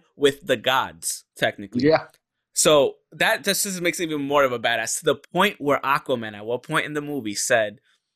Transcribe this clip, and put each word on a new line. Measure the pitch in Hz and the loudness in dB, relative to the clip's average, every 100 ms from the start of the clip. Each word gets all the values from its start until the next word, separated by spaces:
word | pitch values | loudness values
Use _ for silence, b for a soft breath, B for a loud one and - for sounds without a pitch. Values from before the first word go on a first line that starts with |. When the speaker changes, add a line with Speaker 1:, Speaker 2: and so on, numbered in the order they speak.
| _ - | _ 2
Speaker 1:
with | 139 135 - | 2 2 -2
the | 127 | -2
gods, | 113 131 101 82 - - _ - | 0 0 0 -6 -8 -10 _ -4
technically. | 117 - 101 123 | -4 -4 -6 0
Speaker 2:
Yeah. | 139 156 - _ _ _ _ | 2 2 0 _ _ _ _
Speaker 1:
So | - 170 151 131 - _ | 0 4 6 4 0 _
that | 151 175 220 | -2 0 0
just, | 165 190 | -2 -2
just | 202 185 | -2 -4
makes | 170 170 | -4 -4
him | 170 | -4
even | 151 139 | -4 0
more | 143 | 2
of | 139 | 2
a | 120 | 2
badass, | 117 117 113 - | -2 -2 -2 -4
to | |
the | 156 139 | 0 -2
point | - 165 202 - | -2 0 0 0
where | 143 135 | -2 0
Aquaman, | - 147 - 123 110 | 0 -2 0 -4 -4
at | 104 107 | -10 -6
one | 123 | -6
point | - 156 131 | -2 -4 -2
in | |
the | 151 | -6
movie, | 147 143 107 | -6 -6 -6
said | 101 - 120 107 104 _ _ _ | -4 0 2 2 -4 _ _ _